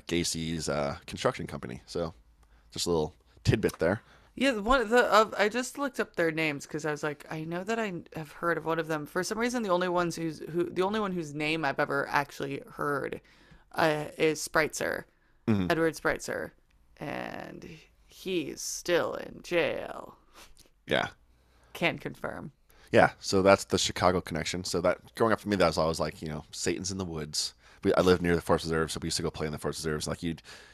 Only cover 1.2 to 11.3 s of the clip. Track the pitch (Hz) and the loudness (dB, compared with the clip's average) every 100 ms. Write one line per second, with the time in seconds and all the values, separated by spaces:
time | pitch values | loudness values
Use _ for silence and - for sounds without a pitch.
1.2 | 123 - 82 73 62 64 - 87 82 - | -2 -2 -6 -10 -10 -12 -10 -6 -6 -8
2.2 | _ _ _ _ _ - 87 82 78 - | _ _ _ _ _ -6 0 0 0 -6
3.2 | _ _ - 110 - - 80 104 - - | _ _ 2 4 2 2 0 0 -4 -20
4.2 | _ - 269 214 202 269 208 240 233 208 | _ -2 0 0 2 2 4 4 6 6
5.2 | 220 - 208 240 247 - 277 - 208 - | 6 4 0 0 -4 -4 -4 -4 -4 0
6.2 | 165 160 160 143 - 156 156 147 156 143 | 0 0 -2 -2 -6 -6 -4 -4 -4 -6
7.2 | - 160 160 170 190 226 214 175 - 160 | -10 -10 -6 -6 -4 -2 -4 -6 -10 -12
8.2 | 151 - 170 160 160 165 156 156 147 180 | -12 -4 0 0 0 0 0 -2 -2 -4
9.2 | 175 214 240 247 208 180 180 175 170 160 | -2 -2 -2 0 2 2 2 2 0 -2
10.2 | 165 147 - 165 - - 190 220 202 180 | -4 -6 -4 -2 0 0 0 0 -2 -2
11.2 | 151 | -6